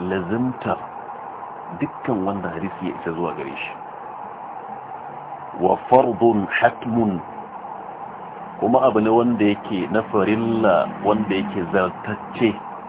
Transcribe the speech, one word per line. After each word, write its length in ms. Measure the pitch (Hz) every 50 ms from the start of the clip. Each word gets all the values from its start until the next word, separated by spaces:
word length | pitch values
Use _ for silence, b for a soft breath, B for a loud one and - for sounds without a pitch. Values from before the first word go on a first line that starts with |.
| 90
lazimta 720 | 92 95 98 87 85 107 117 127 127 123 - - 104 87 - - - - - - - - - - - - - - - - - - - - - 147
dukkan 400 | - - - - 135 117 98 92
wanda 240 | 98 101 98 90
hadisi 400 | 87 82 82 90 95 - - 92
ya 80 | 87 -
isa 160 | - - 85
zuwa 240 | 82 82 85 80 -
gare 160 | 73 69 69
shi. 220 | - - - - - - - - - - - - - - - - - - - - - - - - - - - - - - - - - - - - - - - - - -
Wa 160 | 87 95 95 - - -
fardun 560 | 127 131 123 123 107 92 117 117 110 104 95
hatmun, 720 | - - - - 123 - - - 123 113 117 113 104 92 82 - - - - - - - - - - - - - - - - - - - - - - - - - - - - -
kuma 240 | 107 123 127 131
abu 120 | 127 107 107 107
ne 60 | 110
wanda 320 | 110 120 120 123 120 104 104
yake 440 | 104 101 - - - 107 90 85 71
na 120 | 95 110 110
farilla, 840 | - - 104 92 101 107 113 117 113 113 113 113 101 87 80 - - - - 98
wanda 320 | 101 107 110 104 98 95
yake 240 | 98 104 101 98 101 87 82 92
zartacce, 800 | 95 92 90 - - - 107 104 - - - - - 123 107 101 - - - - - -